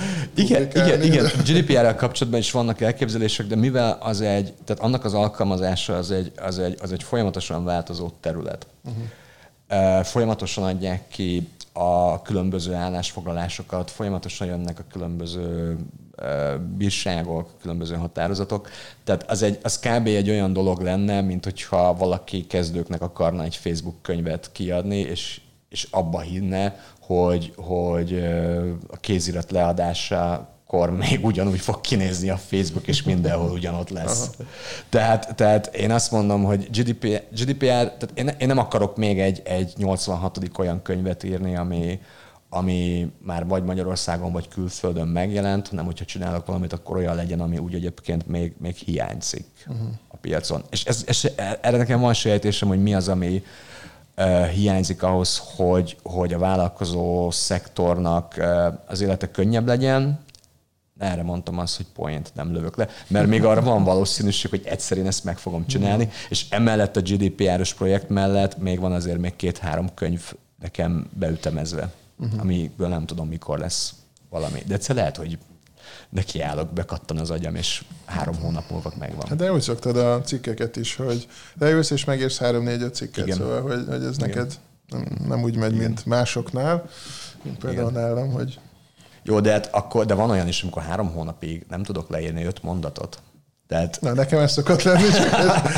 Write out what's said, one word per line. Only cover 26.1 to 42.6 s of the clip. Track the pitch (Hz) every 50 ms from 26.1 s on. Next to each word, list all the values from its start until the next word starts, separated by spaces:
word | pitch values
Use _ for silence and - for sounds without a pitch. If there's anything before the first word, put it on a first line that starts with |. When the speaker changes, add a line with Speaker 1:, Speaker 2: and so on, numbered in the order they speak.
| 85 82
Speaker 1:
hinne, | 82 82 90 95 101 92 95 95 98 101 98 - - - - _
hogy, | - - 90 87 90 90 90 87 82 80 -
hogy, | - 92 87 92 87 87 87 85 87 87 85 92
ö, | 90 87 85 85 85 85 85 85 87 87 87 85 82 -
a | - -
kézirat | - - - 101 90 82 90 85 87 82 -
leadásakor | 95 90 87 87 87 87 87 85 87 - - - - 90 87 87 87 - - - - _ _ - - 87 87 85 87
még | 95 98 - - 98 95
ugyanúgy | 110 95 92 98 101 92 92
fog | - - 104 -
kinézni | - - - 101 95 95 92 87 92 95
a | 92
Facebook, | 92 - - 98 139 95 80 78 - -
és | - 147 - -
mindenhol | - 95 87 85 85 85 85 85 87
ugyanott | 87 90 87 87 85 87 90 -
lesz. | - 85 - 117 117 120
Speaker 2:
Aha. | 120 120 - - 123 - - - - - - - - -
Speaker 1:
Tehát, | - 113 107 113 117 107 - - 107
tehát | - 117 104 107 107 - - -
én | - 107 107
azt | 113 117 - -
mondom, | 117 110 104 101 101 101 98
hogy | 98 104 98 98 -
G | 113 107 120
D | 117 113
P, | - - 110 107 - - -
G | 113 110 123
D | 135 139
P | 139
R, | 139
tehát | 127 123 120 120 113 - - 123 - -
én, | - 123 147 139
én | - 131
nem | 131 135
akarok | 131 117 - - 110 104 - -
még | 113 110 104 98 95
egy, | 95 98 92 - -
egy | 92 92 90 92 87 -
nyolcvanhatodik | - 101 95 95 92 - - 90 85 95 92 - 95 92 87 - -
olyan | 95 87 85 92
könyvet | - - 95 90 92 92 87 - -
írni, | 92 92 90 95 92 90
ami, | 87 87 90 87 85 85 87 92 95 - - - - - - - - _ -
ami | - 90